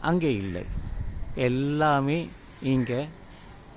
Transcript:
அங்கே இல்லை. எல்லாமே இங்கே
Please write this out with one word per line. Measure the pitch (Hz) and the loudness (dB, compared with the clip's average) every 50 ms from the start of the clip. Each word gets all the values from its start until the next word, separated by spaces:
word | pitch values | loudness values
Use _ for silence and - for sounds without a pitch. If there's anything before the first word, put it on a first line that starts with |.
அங்கே | - 156 170 180 165 147 120 | 0 2 2 4 4 2 2
இல்லை. | 101 98 98 85 90 - - - - - - - - - - - - - - - - | 2 0 -2 -4 -4 -4 -4 -4 -4 -4 -4 -4 -4 -4 -4 -4 -4 -4 -4 -2 0
எல்லாமே | 131 123 123 131 139 143 147 151 156 151 147 139 135 139 151 170 165 - - - - - - - - 131 | 2 2 2 2 2 0 2 4 4 4 4 4 4 2 0 0 -2 -6 -10 -16 -18 -18 -12 -4 0 2
இங்கே | 135 131 120 117 120 127 147 156 - - - - - - - - - - - - - | 4 4 4 2 0 -2 -2 -4 -10 -16 -18 -18 -18 -18 -18 -18 -18 -20 -20 -20 -20